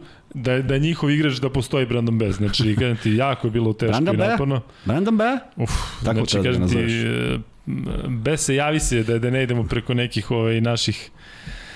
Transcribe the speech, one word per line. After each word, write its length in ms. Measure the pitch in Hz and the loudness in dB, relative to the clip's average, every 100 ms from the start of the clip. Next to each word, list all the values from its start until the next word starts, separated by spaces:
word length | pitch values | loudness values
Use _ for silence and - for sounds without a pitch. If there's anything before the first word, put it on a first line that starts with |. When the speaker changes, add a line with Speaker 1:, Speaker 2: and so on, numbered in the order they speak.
| - - - | -8 -20 -14
Speaker 1:
da, 260 | - 120 127 | -4 0 0
da 140 | 131 | 2
je 60 | 139 | 2
njihov 300 | 156 165 147 | 2 0 2
igrač, 240 | 147 151 127 | 2 2 0
da 140 | 131 | -2
postoji 360 | 135 113 143 123 | -2 0 0 0
Brandon 320 | 120 117 113 | 0 2 2
Bass. 200 | 107 92 | 0 0
Znači, 380 | 104 98 110 104 | 0 2 2 2
kažem 220 | 127 113 | 2 0
ti, 140 | 113 | 2
jako 360 | 107 135 123 120 | 2 2 0 -2
je 40 | |
bilo 220 | 113 113 | 0 0
teško 180 | 107 113 | 0 2
Speaker 2:
Brandon 240 | 110 170 202 | 2 2 2
Speaker 1:
i 20 | |
Speaker 2:
Bass? 120 | 202 | 2
Speaker 1:
naporno. 320 | 226 139 131 - - - | 2 0 -2 -4 -8 -2
Speaker 2:
Brandon 320 | 135 202 220 | 0 2 2
Bass? 240 | 226 262 - - | 2 0 -6 -6
Speaker 1:
Uf, 120 | 117 - - - | -2 -2 -4 -4
Speaker 2:
Tako 140 | 117 113 | -2 0
Speaker 1:
znači, 160 | 117 | 0
Speaker 2:
treba 100 | 101 | 0
da 60 | 92 | 2
Speaker 1:
kažem 180 | 92 90 | 2 2
ti, 60 | - | 2
Speaker 2:
nazoveš. 160 | 117 117 113 117 60 | 0 0 0 -2 -2
Speaker 1:
e, 140 | 113 - - - 135 131 - - | -4 -8 -14 -8 -6 -6 -6 -4
Bass 360 | 120 123 151 - | -4 -2 -2 0
se 100 | 135 | 0
javi 240 | 147 156 | 2 0
se 240 | - 120 | 2 0
da, 160 | 110 117 | 2 0
da 100 | 120 | 0
ne 140 | 131 | 0
idemo 200 | 127 120 104 | 0 0 0
preko 280 | 117 - | -2 -2
nekih, 380 | 120 120 113 - | -2 0 -2 -2
ovaj, 300 | 120 113 113 | 0 2 2
naših, 480 | 117 117 - 104 - - - - - - - | 2 0 -2 -4 -8 -20 -20 -18 -14 -14 -16